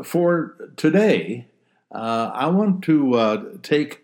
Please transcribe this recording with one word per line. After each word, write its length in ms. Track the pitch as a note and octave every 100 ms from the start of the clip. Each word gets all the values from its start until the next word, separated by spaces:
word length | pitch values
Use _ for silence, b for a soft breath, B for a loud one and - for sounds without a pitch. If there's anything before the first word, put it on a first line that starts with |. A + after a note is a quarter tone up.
for 680 | - E3+ F3 E3+ - - - -
today, 720 | D#3 F#3 G#3+ G2+ F2 A#2 - _ _ _ _
uh, 360 | G#2+ A2+ A2+ A2+
I 140 | A2+ D3+
want 360 | F#3+ G#3 F#3
to, 300 | E3 D3+ C3+
uh, 300 | A#2+ A2 G#2+ - -
take 380 | - D3 D3 -